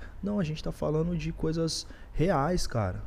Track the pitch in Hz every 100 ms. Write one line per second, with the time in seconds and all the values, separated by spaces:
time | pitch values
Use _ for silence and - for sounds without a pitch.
0 | - - 196 208 156 156 165 - 151 151
1 | 170 175 156 160 160 165 165 - - -
2 | - - 165 156 147 180 - 117 95 98